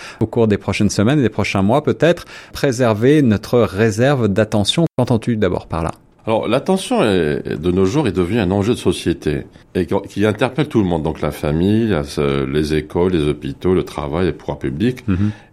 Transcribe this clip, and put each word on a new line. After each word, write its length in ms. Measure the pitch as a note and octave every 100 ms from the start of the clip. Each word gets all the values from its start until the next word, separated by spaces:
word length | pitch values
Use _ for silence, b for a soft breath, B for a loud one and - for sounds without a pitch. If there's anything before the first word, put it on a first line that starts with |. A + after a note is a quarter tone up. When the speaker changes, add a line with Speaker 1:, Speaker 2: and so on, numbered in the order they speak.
| B -
Speaker 1:
au 60 | G#2+
cours 200 | B2 A2+
des 100 | G2
prochaines 320 | - F#2+ G#2
semaines 300 | - G#2+ D3+
et 40 |
des 60 | A2
prochains 320 | - G2 G2+
mois 220 | G2 C#3
peut-être. 400 | C3+ - D3+ F3 - B B
Préserver 680 | - C#3+ A#2+ A#2+ G#2 B2+ D#3
notre 380 | B2+ G2 - B2
réserve 720 | G2+ G2 A2+ G#2 C3 C3+ G#2+
d'attention. 560 | F#2+ G#2+ G#2+ F#2+ - D#3+ -
Qu'entends-tu 380 | D3 A#2 - A2
d'abord 320 | F#2+ E2 -
par 160 | E2
là ? 80 | D#2+ - _ _ A2
Speaker 2:
Alors, 200 | A2 -
l'attention 560 | B2+ G3 F#3+ - A#3+
est, 540 | A#2+ F#2 D#2 C2+ A#1 G#1+
de 140 | F2
nos 140 | F#2 F#2+
jours 220 | C#3+ A#2+
est 40 |
devenue 280 | F#2 F2 A#2
un 120 | F2+
enjeu 240 | G2+ G2+ A2+
de 20 |
société 680 | F#2+ E2+ - - D#2 C#2+ - B _
et 140 | F#2+ E2+
qui, 80 | G2 -
qui 160 | G2
interpelle 440 | G#2 G#2 B2+ - -
tout 100 | A2+
le 80 | F#2
monde. 160 | E2
Donc, 180 | D#2 D2
la 120 | D#2
famille, 560 | - D#2 D#2 F#2+ A2 A2+
la, 160 | D#2+ C#2+ - C#2+ C#2 C2+
les 300 | D2 D2+ D2+
écoles, 380 | C#2+ E2+ F#2
les 140 | E2+ D2
hôpitaux, 460 | C#2+ C#2+ C2+ F2+
le 80 | F2
travail, 460 | C#2+ - D2 D#2+ F2+
les 40 |
pouvoirs 280 | D2+ - D2
publics. 480 | C#2 C#2+ A#2+ B2+ -
Speaker 1:
Mhm. 240 | F#2 G#2 B B